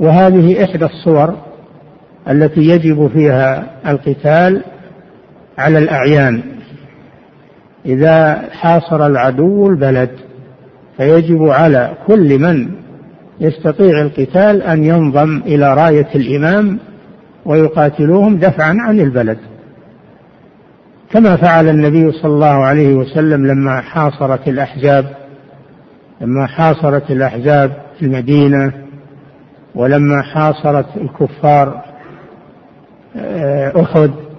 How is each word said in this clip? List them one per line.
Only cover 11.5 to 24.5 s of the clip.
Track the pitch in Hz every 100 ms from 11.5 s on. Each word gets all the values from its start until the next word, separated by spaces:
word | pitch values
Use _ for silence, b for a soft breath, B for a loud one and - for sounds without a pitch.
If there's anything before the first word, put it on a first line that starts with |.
| 139 165 131 120 - -
كل | 214 156 135
من | 170 160 120 190 - - - - - -
يستطيع | 160 - 160 147 196 151
القتال | 147 147 135 180 208 202
أن | 180 160
ينضم | 151 170 151 139 156 151 208
إلى | 147 143
راية | 135 165 151 139
الإمام | 147 120 139 156 202 208 202 - - - - - -
ويقاتلوهم | - 156 160 160 147 147 151 185 208 190
دفعاً | 185 143 156 196
عن | 240 214
البلد، | 147 123 113 110 - - - - - - - - _ _ _ _ _ _ _ _ -
كما | 214 214 175
فعل | 175 165 160
النبي | 156 151 160 160
صلى | 156 -
الله | 147 151
عليه | 139 135 147 143
وسلم | 135 127 156 156 147 135
لما | 135 139 131
حاصرت | - 165 151 139 139 131
الأحزاب، | 147